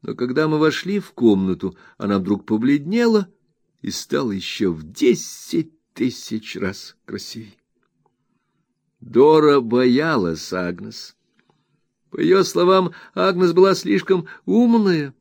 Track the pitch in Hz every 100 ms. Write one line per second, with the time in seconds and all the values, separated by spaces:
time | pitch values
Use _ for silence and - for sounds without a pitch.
0 | - - 123 127 156 151 156 - 175 202
1 | - - 117 98 95 90 95 87 - _
2 | 104 101 92 101 - 110 123 143 147 220
3 | 240 220 185 _ _ _ _ _ - -
4 | - 143 127 98 - - 98 80 78 -
5 | 123 165 - - - 135 160 _ _ -
6 | 123 117 - 110 - - 95 98 - _
7 | - 104 - 117 110 _ _ _ _ _
8 | _ _ _ _ _ _ _ _ _ _
9 | 120 110 147 156 151 143 117 120 127 123
10 | 160 143 90 80 - 90 90 87 107 -
11 | - _ _ _ _ _ _ _ _ _
12 | _ - 160 190 180 170 180 190 180 -
13 | - - 185 180 180 170 190 180 175 196
14 | - 185 165 - - 202 240 233 202 165
15 | 143 -